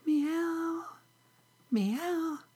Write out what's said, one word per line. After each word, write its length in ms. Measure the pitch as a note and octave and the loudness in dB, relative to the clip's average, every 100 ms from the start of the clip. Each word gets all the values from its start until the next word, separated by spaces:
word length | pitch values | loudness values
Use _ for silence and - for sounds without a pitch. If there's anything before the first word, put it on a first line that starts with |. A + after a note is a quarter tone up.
Meow, 800 | - D4+ D4 E4 E4+ E4 E4 E4 - - _ _ _ _ _ _ _ | 2 2 2 0 0 0 -2 -4 -8 -16 _ _ _ _ _ _ _
meow. 680 | A3+ G3 A3+ E4+ F4 D#4+ D4+ - | 0 2 0 0 0 -2 -4 -10